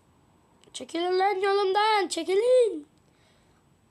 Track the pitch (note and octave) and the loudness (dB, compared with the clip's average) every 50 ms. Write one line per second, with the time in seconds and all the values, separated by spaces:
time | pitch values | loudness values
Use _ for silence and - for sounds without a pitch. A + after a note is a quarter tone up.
0 | _ _ _ _ _ _ _ _ _ _ _ _ _ - - - C4 A#3+ - E4 | _ _ _ _ _ _ _ _ _ _ _ _ _ -20 -18 -16 -14 -10 -6 -4
1 | F4 F4+ F#4 F#4 F#4+ G4+ G4+ F#4+ G4 G4 G4 G4+ G4+ F#4+ F#4+ G#4 G#4 A4 G#4+ G#4 | -2 -2 0 0 0 0 0 0 0 0 0 0 0 0 0 0 2 2 0 0
2 | F#4+ D4+ - E4 D#4+ D#4+ F#4+ G4 A4+ B4 B4+ B4+ A#4+ G#4 F4 D4+ D4 - _ _ | -2 -2 -4 -6 -4 -2 0 0 2 4 4 4 4 2 0 -6 -12 -16 _ _
3 | _ _ _ _ _ _ _ _ _ _ _ _ _ _ _ _ _ _ | _ _ _ _ _ _ _ _ _ _ _ _ _ _ _ _ _ _